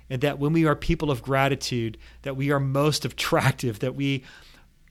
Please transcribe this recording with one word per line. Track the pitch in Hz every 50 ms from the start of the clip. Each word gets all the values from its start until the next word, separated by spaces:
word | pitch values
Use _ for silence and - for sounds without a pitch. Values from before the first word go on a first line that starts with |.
| - -
and | 135 123
that | 143 143 139 143
when | 143 151 160
we | 165 160
are | 151 143
people | - - - 170 - 156 147
of | 139 120
gratitude, | - 127 135 135 135 139 139 135 - - 127 120 113 117 117 - - - - -
that | - 139 135
we | 135 135 143
are | 143 139
most | 135 135 135 139 147 156 143 - -
attractive, | 127 - - - - 165 156 - 135 - - - 120 107 104
that | 135 127 127
we | 135 139 139 139 135 - - - - - - - - - _ _ _ _